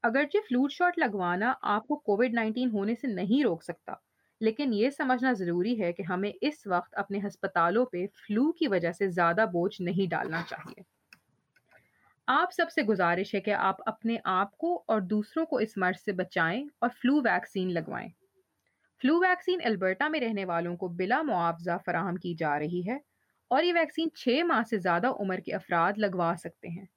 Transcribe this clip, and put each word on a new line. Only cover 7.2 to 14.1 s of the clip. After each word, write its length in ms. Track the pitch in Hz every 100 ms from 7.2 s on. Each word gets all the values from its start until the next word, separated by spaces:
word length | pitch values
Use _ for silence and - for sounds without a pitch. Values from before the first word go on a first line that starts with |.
| 196
अस्पतालों 600 | - 190 180 170 202 254
पे 180 | 175 196 _
flu 340 | - 214 285 339
की 80 | 294
वजह 240 | 190 170
से 140 | 175 196
ज़्यादा 360 | 180 170 175 220
बोझ 240 | 175 175 -
नहीं 260 | 175 170 190
डालना 320 | 160 - 160
चाहिए। 400 | 170 - - - - _ _ - _ _ _ _ _ - _ _ _ _ -
आप 240 | 269 359
सबसे 320 | - 339 -
गुजारिश 500 | 226 202 175 175 196 208
है 40 |
कि 100 | 185
आप 260 | 208 190 190 -
अपने 320 | 220 226